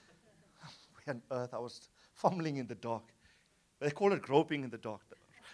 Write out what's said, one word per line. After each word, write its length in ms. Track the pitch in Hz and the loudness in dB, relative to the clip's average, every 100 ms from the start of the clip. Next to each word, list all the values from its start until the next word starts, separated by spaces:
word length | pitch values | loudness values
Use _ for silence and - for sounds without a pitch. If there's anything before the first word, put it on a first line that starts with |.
| - - - - - - - - - - - | -20 -20 -20 -20 -20 -20 -20 -20 -20 -16 -8
on 120 | 123 - | -8 -4
earth? 220 | 131 123 | -4 -4
I 60 | 117 | -6
was 300 | 120 - - _ - | -8 -12 -20 _ -20
fumbling 440 | - 185 180 160 139 | 0 2 2 0 -2
in 100 | 120 | -4
the 80 | 113 | -6
dark. 280 | 117 113 - - - - _ _ _ - | -4 -4 -6 -20 -20 -20 _ _ _ -4
They 120 | 147 | -2
call 220 | 147 202 | 2 2
it 80 | 175 | 2
groping 420 | - 143 156 147 | 6 6 6 0
in 60 | 131 | -4
the 80 | 113 | -6
dark. 240 | 113 104 - - - - - | -8 -10 -12 -20 -20 -20 -20